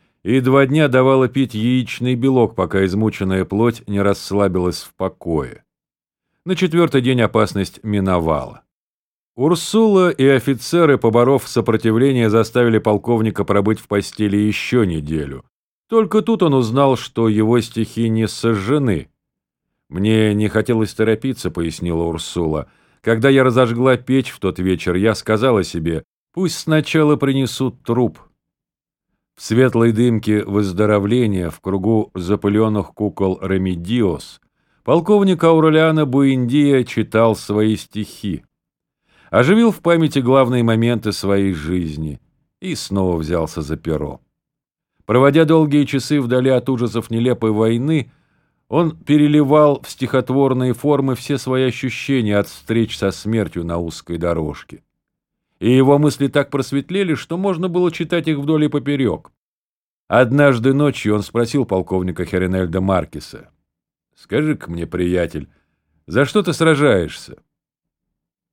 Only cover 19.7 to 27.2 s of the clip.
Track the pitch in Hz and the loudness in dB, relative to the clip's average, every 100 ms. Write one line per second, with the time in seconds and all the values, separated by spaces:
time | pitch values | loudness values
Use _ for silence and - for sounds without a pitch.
19.7 | _ _ 80 104 110 107 104 107 110 107 | _ _ -4 0 2 2 0 0 -2 -2
20.7 | 113 104 - 110 110 135 - 90 82 82 | -2 -2 -2 -2 0 -4 -6 -8 -6 -6
21.7 | 80 85 82 85 80 - 90 82 76 - | -6 -4 -4 -4 -6 -8 -4 -4 -4 -8
22.7 | _ _ _ - 113 135 135 127 120 123 | _ _ _ -2 2 4 4 4 4 2
23.7 | 117 131 123 127 135 131 - 95 87 92 | 2 0 0 0 -2 -2 -4 -6 -2 -2
24.7 | 90 - 90 110 107 - 110 131 110 87 | -2 -2 0 0 -2 -2 0 2 0 0
25.7 | 87 80 80 - _ _ - 180 - - | -4 -4 -6 -8 _ _ -4 -4 -4 -2
26.7 | 156 147 160 151 147 | -2 0 0 2 2